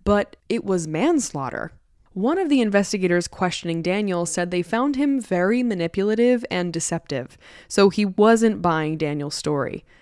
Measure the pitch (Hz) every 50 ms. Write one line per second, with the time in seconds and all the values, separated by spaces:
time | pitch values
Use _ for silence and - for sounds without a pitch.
0 | - 202 208 202 - - - - _ - 226 226 - 196 185 180 165 156 156 156
1 | 220 320 349 294 - - - 147 135 127 - - - - - - _ _ _ _
2 | _ _ - 185 196 254 330 381 381 302 285 262 233 208 202 202 196 - - 202
3 | 185 180 175 175 175 - - - 190 180 - - - 170 165 165 160 175 185 208
4 | 208 196 180 175 170 170 - 185 175 175 180 175 170 - 220 226 254 294 277 254
5 | 294 285 277 269 214 - 190 175 180 190 233 247 247 240 208 180 165 165 - 196
6 | 190 208 214 220 240 247 247 240 240 - - 180 180 175 165 165 - - 170 165
7 | - - 147 131 123 - - - - - - - - - - 202 196 202 185 -
8 | 208 196 185 - 208 220 226 220 226 220 208 - 175 175 160 160 156 151 160 156
9 | 156 147 147 147 143 147 - - - 151 151 139 131 - - - - _ _ _